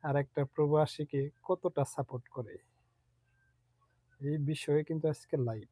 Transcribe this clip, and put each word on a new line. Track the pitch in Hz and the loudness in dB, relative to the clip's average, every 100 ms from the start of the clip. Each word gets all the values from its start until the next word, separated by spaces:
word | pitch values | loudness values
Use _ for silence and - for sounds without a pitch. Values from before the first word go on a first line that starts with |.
| 151 | 2
আর | 139 | 0
একটা | 139 - 135 | 0 -2 -2
প্রবাসীকে | - 151 151 151 - 147 - 143 - - | 2 4 4 4 0 -4 -2 -2 -6 -2
কতটা | 180 180 - 139 | 0 0 0 -2
সাপোর্ট | - 135 127 - - | -2 -6 -6 -10 -10
করে, | 113 87 _ _ _ _ _ _ _ _ _ _ _ _ _ _ _ _ | -10 -12 _ _ _ _ _ _ _ _ _ _ _ _ _ _ _ _
এই | 143 151 143 | -4 -2 -2
বিষয়ে | 156 - 147 151 | -2 2 2 2
কিন্তু | 160 156 | -2 0
আজকে | 143 - 156 120 | -2 -4 -2 -2
লাইভ। | 113 - | -4 -10